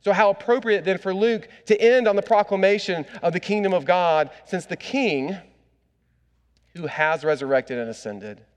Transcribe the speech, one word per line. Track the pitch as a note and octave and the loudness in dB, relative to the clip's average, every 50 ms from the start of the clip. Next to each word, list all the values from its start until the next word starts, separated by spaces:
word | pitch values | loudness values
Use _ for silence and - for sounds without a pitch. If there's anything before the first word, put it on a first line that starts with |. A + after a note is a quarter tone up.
| _ | _
So | G3+ F#3+ | 0 2
how | F#3 G#3+ G3+ | 4 4 4
appropriate | G3 G3 - - A#3+ C4+ - A3+ G#3 F#3+ D#3+ | 2 0 0 0 0 0 2 0 0 2 2
then | F#3 F#3+ E3+ | 0 -2 -2
for | - F#3+ F3+ | -2 -6 -2
Luke | F#3+ G#3+ A#3 A#3 G#3+ - - - - _ | 0 2 0 0 -2 -6 -14 -20 -20 _
to | - G#3+ - | 0 2 4
end | - A#3 B3 B3+ A#3+ | 6 4 4 4 4
on | G#3+ G3+ | 2 2
the | G3+ | 0
proclamation | F#3+ - A#3 G#3 G#3 - G3+ F#3+ F#3+ G3 G3+ G#3 - - F3+ E3 C#3+ - - G#3+ | 2 2 2 2 2 0 0 2 4 2 2 2 -2 -4 -6 -6 -6 -10 -12 -4
of | - E3+ E3 | -4 -2 -2
the | F3+ | -2
kingdom | - - G3+ G#3 G3+ G3 F3+ | -4 -4 -2 -2 0 0 0
of | D#3+ C#3 | 0 0
God, | D#3+ F3 F3+ F3 E3+ D#3 D#3 D3+ C#3+ - - - | 0 0 2 2 2 2 2 0 -2 -6 -20 -14
since | - - F3 D#3 | -10 -10 -10 -8
the | - F3 | -10 -14
king | - - - - C#4 C4+ G#3 D3+ C3+ C3 D#3+ G3 F#3 - _ _ _ _ _ _ _ _ _ _ _ _ _ _ _ _ _ _ _ _ _ _ _ _ _ _ | -14 -10 -6 -4 -2 -2 0 -2 -2 -4 -6 -8 -10 -14 _ _ _ _ _ _ _ _ _ _ _ _ _ _ _ _ _ _ _ _ _ _ _ _ _ _
who | E3+ E3 | -12 -10
has | C#3+ - - D#3 D#3 D#3+ D#3 D3 | -10 -2 -2 0 0 0 0 0
resurrected | D#3 D3+ C3 C#3 C3+ C3+ C3 B2+ - C3 | -2 -2 -2 0 0 0 0 0 -2 -8
and | A#2+ A#2 A2+ | -6 -6 -8
ascended | A2 - - G#2+ G#2 G2+ F#2+ F2 F2 F2 - _ _ | -10 -10 -10 -12 -12 -10 -12 -16 -16 -18 -20 _ _